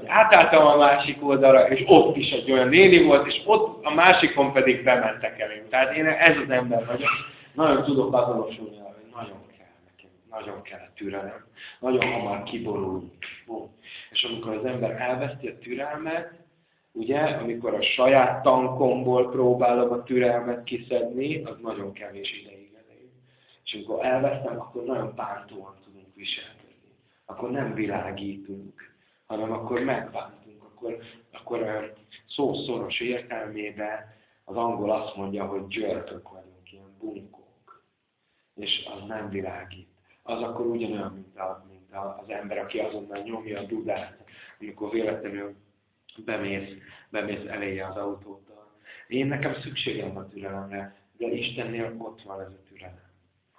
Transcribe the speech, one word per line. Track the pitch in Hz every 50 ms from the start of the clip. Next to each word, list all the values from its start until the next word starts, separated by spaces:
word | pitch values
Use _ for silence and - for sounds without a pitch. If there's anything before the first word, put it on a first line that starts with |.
| -
átálltam | - 175 214 220 214 208 175 160 - 170 156 151
a | 147 147 147
másik | 143 139 143 143 139 143 131 139 143 139
oldalra, | 139 135 135 135 135 131 - -
és | 135 - - -
ott | 180 151 - - - 143
is | 139 -
egy | 143 120 117 135
olyan | 131 127 127 127
néni | 147 180 190 180 180 165 -
volt, | 151 143 139 - -
és | - - -
ott | - 220 - - - - - -
a | 151 151
másikon | 165 175 185 180 - 170 - - 147 135 - 131
pedig | 135 127 131 123 - -
bementek | 131 123 117 113 110 113 - - 107 - -
elém. | 110 107 107 107 113 -
Tehát | 127 131 135 135 139
én | 156 156
ez | 156 156 139 165 165 147 143
az | 127 131
ember | 131 127 123 120 117 113 113
vagyok. | 120 120 123 - - - - - - - - - - -
Nagyon | 147 160 151 135 131 -
tudok | - 135 131 123 - 127
azonosulni, | 123 120 120 117 113 107 110 - - 110 104 104 104
hogy | 101 98 101 107 110 113 120
nagyon | 117 110 101 95 92 95 92 92 92
kell | 92 _ _ _ 90
nekem, | 92 _ _ 95 92 92 _ _ 113
nagyon | 113 110 98 101 98 -
kell | - - 95 87
a | - - _
türelem, | - 101 95 98 98 98 101 110 110 - _ _ - - - - _
nagyon | 120 127 127 127 - 120
hamar | 120 117 104 104 101 101 98
kiborulni. | - - - - 107 98 95 95 92 92 92 87 87 - _ - - - - - - 113 110 - - _ _ _ - - - - -
És | 110 - -
amikor | 120 113 110 110 113 110
az | - 127
ember | 127 127 - 113 98 - -
elveszti | 127 123 127 127 143 131 123 - 127 110
a | - -
türelmet, | - 117 127 131 143 147 151 156 160 160 160 170 170 170 - - _ _ _ _ _ _ _ _ _ _ _
ugye, | 113 110 113 139 147
amikor | 156 147 - - 113 117 117 117 117 110 104
a | 101
saját | - - - - 123 131 139 131 123 - - - -
tankomból | 139 127 127 127 131 127 131 139 127 123 127 123 123 123 127 123 -
próbálom | - 135 123 123 120 123 127 120 120 123 123 120
a | 120 120 -
türelmet | - 127 127 120 120 120 120 120 123 120 - -
kiszedni, | - 127 117 - - 127 120 120 117 120 127 139 151 160 156 131
az | 113 107 -
nagyon | 117 113 104 101 98 98 98
kevés | 98 104 98 98 98 98 98 101 101
ideig | 101 104 98 98 101 101 107 113 113 _
elég. | 120 123 127 127 127 _ _ _ _ _ _ _ _ _ _
És | - 107
amikor | 104 - 113 113 - -
elvesztem, | 127 127 135 139 120 - - - - - -
akkor | - - - 120 117
nagyon | 131 131 131 120 113 -
bántóan | - 110 101 101 101 - - 104 98 98 95 95 _ _
tudunk | 104 98 98 92 95 _
viselkedni. | 98 95 - - - - - - _ _ _ _ _ _ _ _ _ _ _ _ _ _
Akkor | - 95 107 120 123
nem | 131 139 123 113 104
világítunk, | 107 107 98 98 92 90 95 98 98 101 98 98 98 - 101 98 98 98 98 - _ - - _ _ _ _ _ _ _
hanem | - 110 107 110 113
akkor | 113 110 110 113 123 120
megbántunk, | 131 139 120 110 - - - - - - - _ _ 107 104 - _
akkor, | - _ _ 120 113 117 113 113 - - - _ _
akkor, | _ - - - 120 117
ö, | 113 107 107 107 107 - - _ _ _ - - _ _
szó | - - 139 117 -
szoros | - - 127 120 110 101 - - -
értelmében | 120 123 123 120 - - 120 110 107 104 107 107 104 104 101 107 107 107 107 107 - - - _ _ _ _ _ _
az | - 98
angol | 117 117 117 98 95 101 104
azt | 107 110 - - -
mondja, | 98 98 98 101 101 95
hogy | 98 98 98 95 95 107
jerkök | 113 107 98 - - - - - - - -
vagyunk, | 95 92 92 92 92 _ _ -
ilyen | 101 98 98 - 98 98
bunkók. | 113 110 104 98 - - - - _ _ _ _ _ _ - _ _ _ _ _ _ _ _ _ _ _ _ _ _ _ _
És | - 104 - - - - - -
az | 101 101 104
nem | 110 107 104 101
világít. | 101 98 92 90 90 92 92 - - 92 - _ _ _ _ _ _ _ _
Az | - 117 117
akkor | 117 120 117 120 117
ugyanolyan, | 117 117 117 113 104 104 101 95 95 95
mint | 95 92 - _ 98
a, | 95 95 95 95 - -
mint | 95 92 _ _ 98
a, | 98 98 101 98 101 101
az | 110
ember, | 107 104 104 101 104 101
aki | - - - 110
azonnal | 104 104 104 104 101 104 101 101 104
nyomja | 117 113 110 110 107 101 101
a | 101
dudát, | 98 113 107 - 107 92 - - - - _ - _ - - - - - _
amikor | 104 104 98 - 104 104
véletlenül | 110 110 110 104 92 - - 101 101 101 101 101 101 _ _ _ _ _ _ _ _ _ _ _ - 110 107
bemész, | 110 107 101 101 98 98 98 98 - - - - - - - - _
bemész | - 107 101 104 101 - - -
eléje | 110 104 101 98 95 95 95 95
az | 98
autóddal. | 104 101 101 98 98 101 104 98 - _ _ 107 107 - _ _ _ _ - - - - -
Én | 117 131 135 139
nekem | 147 139 - - - -
szükségem | - 156 - - - 120 104 104 95 92 98
van | 95 98 -
türelemre, | 104 98 98 98 98 98 98 98 98 98 98 98 - _ _ _ _ -
de | 117 117
Istennél | 120 120 120 117 - 123 117 113 113 113 113 110 113 113
ott | 113 107 107 -
van | - 98 98 98
ez | 95 98
a | 98 92 _ _
türelem. | 95 92 92 90 90 90 _ _ _ _ _ _ _ _ _ _ _